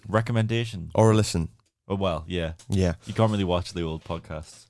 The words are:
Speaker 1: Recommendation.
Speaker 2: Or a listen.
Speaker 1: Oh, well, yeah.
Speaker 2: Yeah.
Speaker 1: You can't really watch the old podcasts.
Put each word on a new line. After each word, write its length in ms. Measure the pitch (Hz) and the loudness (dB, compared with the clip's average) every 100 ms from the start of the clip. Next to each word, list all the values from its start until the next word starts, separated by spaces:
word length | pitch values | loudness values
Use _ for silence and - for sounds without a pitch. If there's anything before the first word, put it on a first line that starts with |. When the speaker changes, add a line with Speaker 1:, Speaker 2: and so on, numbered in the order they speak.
| - | -2
Speaker 1:
Recommendation. 840 | 107 113 113 110 117 117 92 80 - | 0 2 0 0 -2 -4 -8 -4 4
Speaker 2:
Or 160 | 110 | 6
a 40 | 110 | 6
listen. 340 | 104 85 80 _ _ _ - | 2 0 -4 _ _ _ -8
Speaker 1:
Oh, 80 | 98 | -2
well, 280 | 95 78 82 | -2 -2 -4
yeah. 260 | 87 80 80 - | -4 -4 -8 -4
Speaker 2:
Yeah. 260 | 98 90 82 - | 0 2 0 -6
Speaker 1:
You 80 | |
can't 180 | 107 110 | 0 0
really 120 | 104 | 2
watch 300 | 92 87 - | 0 0 -2
the 80 | 87 | -6
old 200 | 82 80 | -6 -6
podcasts. 600 | - 85 - 80 - - - | -8 -10 -10 -14 -14 -20 -14